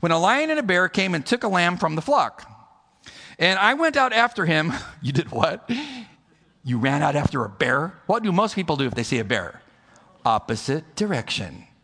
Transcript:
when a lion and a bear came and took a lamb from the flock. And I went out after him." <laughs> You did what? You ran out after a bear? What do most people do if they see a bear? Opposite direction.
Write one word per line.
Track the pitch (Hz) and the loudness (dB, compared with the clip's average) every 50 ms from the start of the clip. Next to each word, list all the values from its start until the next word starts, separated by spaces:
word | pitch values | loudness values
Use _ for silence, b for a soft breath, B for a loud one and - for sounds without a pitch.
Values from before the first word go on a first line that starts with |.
when | - 170 | 2 2
a | 165 165 | 2 4
lion | 170 190 233 277 311 311 | 4 4 4 4 2 0
and | 311 302 | 0 -2
a | 277 | 0
bear | 196 180 175 185 180 | 2 2 2 2 2
came | - - 190 190 175 | 2 0 0 0 0
and | 160 139 | -2 0
took | - 220 247 - | 0 -2 0 0
a | 220 | 0
lamb | 190 180 175 175 180 | 2 2 2 2 2
from | 180 196 165 156 | 2 0 0 0
the | 160 156 | -2 0
flock. | - 285 269 160 113 - - - - 107 - - - _ _ _ _ _ B B B B B B B B B | 2 2 4 4 2 -2 -10 -20 -20 -20 -20 -20 -20 _ _ _ _ _ B B B B B B B B B
And | 160 180 190 190 | 0 2 2 4
I | 196 214 254 | 4 2 4
went | 285 330 320 294 | 4 2 2 4
out | 285 262 254 226 | 2 2 2 4
after | 226 233 240 - - 180 | 2 2 2 2 0 0
him." | 160 165 156 156 170 123 B B B | 2 2 2 2 0 -2 B B B
<laughs> | B B | B B
You | - 120 120 | -6 -2 0
did | 135 156 - | 0 -2 -2
what? | - - - 165 - 226 - - 240 247 302 294 262 254 226 B B B _ _ _ _ _ _ _ _ _ | 0 0 0 0 0 -4 -6 -6 -6 -6 -6 -8 -12 -14 -16 B B B _ _ _ _ _ _ _ _ _
You | 127 123 117 | -4 -2 0
ran | 107 135 135 143 151 | 0 0 0 2 0
out | 147 143 | 0 0
after | 147 143 - - 135 113 | 0 -2 -2 -4 -4 -4
a | 104 | -4
bear? | 98 - - 123 127 139 151 175 - - _ | -2 -2 0 2 2 0 0 -4 -8 -14 _
What | - 202 233 226 | -2 -2 -2 0
do | 208 180 | 0 2
most | 180 214 214 - | 2 2 0 0
people | 208 185 165 160 | -4 -2 -2 -2
do | 139 139 | -2 -2
if | 123 110 | -2 -2
they | 117 117 | -4 -4
see | - - 120 | -2 -2 -2
a | 110 | 0
bear? | 95 127 107 90 80 - - - b b b b b b b b b b _ _ | 0 -2 -2 -2 -6 -12 -16 -20 b b b b b b b b b b _ _
Opposite | 120 113 107 - - 113 107 - - 135 156 156 - - | 0 0 0 0 -2 -6 -6 -2 -4 -4 -4 -4 -10 -6
direction. | - 208 208 190 123 107 - - - 107 90 65 - 98 _ _ _ | -4 -4 -2 -2 -4 -4 -4 -6 -8 -8 -10 -12 -16 -20 _ _ _